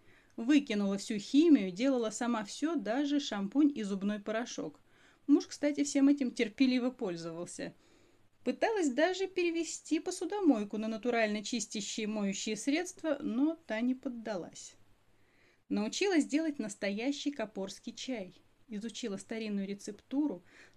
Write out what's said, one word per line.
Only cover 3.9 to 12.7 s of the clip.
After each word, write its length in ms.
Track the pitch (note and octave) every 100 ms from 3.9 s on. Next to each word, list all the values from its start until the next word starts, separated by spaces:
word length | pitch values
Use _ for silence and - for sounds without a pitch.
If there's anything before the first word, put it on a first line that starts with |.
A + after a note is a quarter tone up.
| G3 G3+ G#3
порошок. 640 | G#3+ A3 A#3 - - - _ _ - _ -
Муж, 200 | D#4 -
кстати, 380 | - D4 D4
всем 240 | C#4+ C#4 C#4
этим 240 | C#4+ B3
терпеливо 580 | - A3 - C4 B3+ B3
пользовался. 840 | B3+ G#3 E3+ E3 E3 F3 - F3 - _ _ _ _ _ _
Пыталась 460 | - - G4 G#4+ D4+
даже 360 | B3 E4+ F#4 F#4+
перевести 720 | - F4 E4 D#4+ - - D#4
посудомойку 760 | C#4+ - E4 G#4 F4+ A3+ G#3 G#3+
на 100 | A3
натурально 560 | A3 A#3+ A#3 A3 G#3
чистящие 680 | G3+ A#3+ A#3 A3 G#3 - G#3+
моющие 480 | G#3+ G3+ F#3+ - G#3+
средства, 600 | -